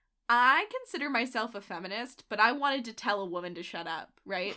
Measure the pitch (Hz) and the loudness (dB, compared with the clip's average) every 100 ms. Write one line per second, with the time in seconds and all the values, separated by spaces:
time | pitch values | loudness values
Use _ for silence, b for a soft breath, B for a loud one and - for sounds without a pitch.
0 | _ _ - 240 247 311 427 508 508 330 | _ _ 2 6 6 6 2 -6 -6 -4
1 | 285 247 247 233 226 202 - 175 185 214 | 0 0 0 -2 -4 -6 -10 -10 -6 -6
2 | 247 - - 208 220 277 277 269 233 - | -8 -12 -4 4 6 6 0 0 -4 -6
3 | 247 202 185 175 175 175 - 170 165 160 | -2 0 -2 -4 -6 -8 -10 -8 -6 -6
4 | - _ - 185 196 | -8 _ -6 -4 -4